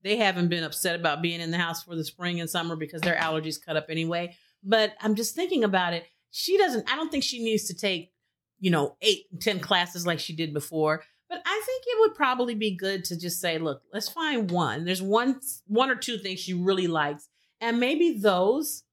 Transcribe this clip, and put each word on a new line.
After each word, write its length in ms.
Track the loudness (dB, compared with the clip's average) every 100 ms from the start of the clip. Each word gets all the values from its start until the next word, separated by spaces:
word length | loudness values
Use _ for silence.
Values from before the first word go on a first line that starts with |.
they 140 | 0 2
haven't 320 | 2 4 2
been 160 | 2
upset 340 | -2 -2 -2 0
about 220 | 0 0
being 200 | -2 -2
in 80 | -4
the 80 | -2
house 240 | -2 -4
for 100 | -8
the 80 | -6
spring 360 | -8 -6 -4 -4
and 80 | -4
summer 260 | -4 -4
because 280 | -6 -8 -4
their 140 | 0 0
allergies 460 | 0 -2 -4 -10
cut 140 | -4 -4
up 100 | -2
anyway. 440 | -4 -2 -4 -6 -12 _ _
But 300 | 0 2 2 0
I'm 140 | 0
just 200 | 0 0
thinking 280 | -2 0 2
about 300 | 2 2 0
it. 140 | -2 -8 _ _
She 260 | -8 0 4
doesn't, 340 | 4 2 -2
I 60 | -4
don't 140 | -2
think 120 | -2
she 220 | -2 -2
needs 200 | 0 0
to 100 | 0
take, 380 | -4 -2 -2 -6 _ _ _ _ _
you 120 | 2
know, 260 | 4 2 2
eight 220 | 2 2 -2
and 100 | -4
ten 180 | -2 -2
classes 460 | 2 2 2 -2 -2
like 140 | -2
she 140 | -4
did 200 | -6 -4
before. 480 | -4 -4 0 2 0 -4 _ _
But 140 | -8
I 180 | -4 -4 -4
think 160 | -6 -2
it 140 | 4
would 140 | 4
probably 400 | 4 0 2 -2
be 160 | 0 -2 -2
good 280 | -4 -4 -4
to 120 | -6
just 220 | -6 -4
say, 180 | -2 0
"Look, 240 | -2 -4 _
let's 160 | -8 -6
find 420 | -2 0 0 0
one." 340 | 0 0 -2
There's 180 | -2 -2
one, 380 | 2 4 4 -2 -6 -12 0
one 240 | 2 2
or 60 | 0
two 220 | -2 -6
things 220 | -6 -6
she 140 | -4
really 320 | 0 2 2 2
likes. 420 | 2 0 -2 -12 _ _ _
And 200 | 0 2
maybe 320 | 2 4 4 4
those 680 | 4 4 4 2 0 -8 _